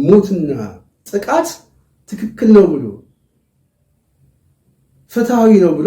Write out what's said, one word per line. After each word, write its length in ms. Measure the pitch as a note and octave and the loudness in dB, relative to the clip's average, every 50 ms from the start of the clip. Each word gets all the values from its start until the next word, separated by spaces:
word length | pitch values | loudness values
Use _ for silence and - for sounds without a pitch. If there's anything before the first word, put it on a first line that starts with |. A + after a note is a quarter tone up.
| C#3+ | 0
ሞትና 480 | E3+ G3+ G#3 F#3+ F#3+ F#3+ E3+ D#3 C#3+ C3+ A#2 G#2+ G2 F#2 - _ _ _ _ _ | 0 2 0 0 0 -4 -6 -6 -6 -6 -8 -10 -12 -14 -18 _ _ _ _ _
ጥቃት 420 | - - G3+ - - C#4+ E4 D#4+ - - - _ _ _ _ _ _ _ _ _ - | -10 -10 -8 -6 -4 -4 -4 -4 -6 -10 -18 _ _ _ _ _ _ _ _ _ -16
ትክክል 420 | G#3 - A3 - - - A#3 A3 G#3+ | -14 -12 -12 -14 -8 -4 2 4 6
ነው 140 | G3+ F3+ E3 | 6 6 4
ብሎ፣ 160 | D3+ C3 A#2 G#2 G2 - - _ _ _ _ _ _ _ _ _ _ _ _ _ _ _ _ _ _ _ _ _ _ _ _ _ _ _ _ _ _ _ _ _ _ _ _ _ _ _ _ _ - | 0 -4 -8 -10 -12 -16 -20 _ _ _ _ _ _ _ _ _ _ _ _ _ _ _ _ _ _ _ _ _ _ _ _ _ _ _ _ _ _ _ _ _ _ _ _ _ _ _ _ _ -6
ፍትሐዊ 400 | A#3+ A#3 A#3+ B3 A#3 A3+ A3 G#3+ F#3+ | -4 -2 -2 0 2 4 4 6 4
ነው 140 | F3+ E3 D3+ | 4 2 0
ብሎ 140 | D3+ D#3 | -2 -2